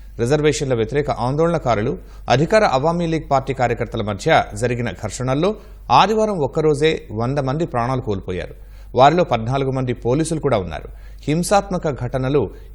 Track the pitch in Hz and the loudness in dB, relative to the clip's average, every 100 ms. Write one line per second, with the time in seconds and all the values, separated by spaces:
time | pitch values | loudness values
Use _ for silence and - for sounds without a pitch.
0 | - - 120 151 151 143 135 117 107 143 | -16 -4 0 4 4 2 0 0 0 0
1 | 131 104 123 147 170 165 127 104 117 185 | -2 -2 -2 0 0 0 0 0 0 -4
2 | - - - 127 165 220 208 131 156 170 | -10 -14 0 2 4 4 4 2 0 0
3 | 165 160 - 135 127 127 120 117 117 113 | -2 -2 0 0 0 -2 0 0 -4 -4
4 | 107 98 160 139 - 104 120 120 117 - | -4 -2 4 4 2 -2 -2 -2 -4 -6
5 | 107 - 127 135 185 214 - - - 131 | -8 -6 -2 0 0 -2 -12 -16 4 6
6 | 190 220 214 185 135 160 156 139 156 - | 6 4 0 0 -2 0 2 2 2 0
7 | - 107 120 143 131 151 170 123 120 131 | -6 -4 -2 -2 -2 -2 -2 -2 -2 -2
8 | 107 98 95 87 - - - - - 120 | -4 -6 -4 -8 -8 -14 -18 -20 -4 6
9 | 139 175 170 120 113 139 135 131 127 117 | 6 6 2 0 0 -2 -2 -2 -4 -2
10 | 117 143 156 160 143 110 87 76 - - | 0 0 0 -2 0 0 -2 -8 -12 -16
11 | - - - 160 170 202 202 180 160 131 | -16 -10 -2 -2 4 2 2 -4 -2 -4
12 | 123 131 131 143 92 - - | -4 -4 0 0 0 -6 -10